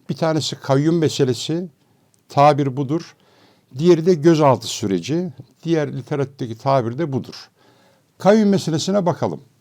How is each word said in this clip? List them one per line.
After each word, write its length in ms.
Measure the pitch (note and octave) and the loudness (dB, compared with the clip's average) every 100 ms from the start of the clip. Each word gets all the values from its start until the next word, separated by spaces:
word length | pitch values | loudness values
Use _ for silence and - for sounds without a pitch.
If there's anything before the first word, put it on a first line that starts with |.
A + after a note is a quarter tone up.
| - | -12
Bir 60 | D3+ | -4
tanesi 400 | D#3+ D#3 C#3+ - | -2 -2 -4 -8
kayyum 420 | - C3+ D3+ E3+ | -2 0 2 2
meselesi, 680 | D3+ - C3+ A#2 - D#3+ F3+ - _ _ _ _ _ | 0 0 -2 -2 -6 -6 -8 -14 _ _ _ _ _
tabir 480 | - C#3+ C#3+ C#3 B2+ | 4 4 4 0 -4
budur. 400 | C3 D#3+ D#3+ _ _ _ _ _ _ B2+ | -4 -6 -8 _ _ _ _ _ _ 0
Diğeri 280 | E3+ E3+ E3 | 4 4 4
de 80 | |
gözaltı 520 | F3 D#3 D#3+ D3 A#2 F2 | 2 4 6 4 2 -2
süreci, 640 | - G#2 F#2+ E2+ D#3+ F3+ - - _ | -6 -2 -2 -2 -4 -4 -10 -20 _
diğer 340 | D#3+ D#3+ C#3+ C3+ | -4 -2 -2 -6
literatürdeki 640 | A#2 D3 C#3 - B2+ A2 | -6 -4 -6 -6 -10 -6
tabir 400 | C3+ C3+ A#2 B2 | 0 0 0 -4
de 140 | D#3+ | -4
budur. 380 | C3 - - - _ _ _ _ _ _ _ | -6 -8 -14 -20 _ _ _ _ _ _ _
Kayyum 300 | F#3 A3 G#3 | 2 4 4
meselesine 580 | G3 - D#3 - G3+ F3 | 2 0 -4 -2 -2 -2
bakalım. 340 | C#3+ G#2+ D2 - _ | -2 -4 -6 -12 _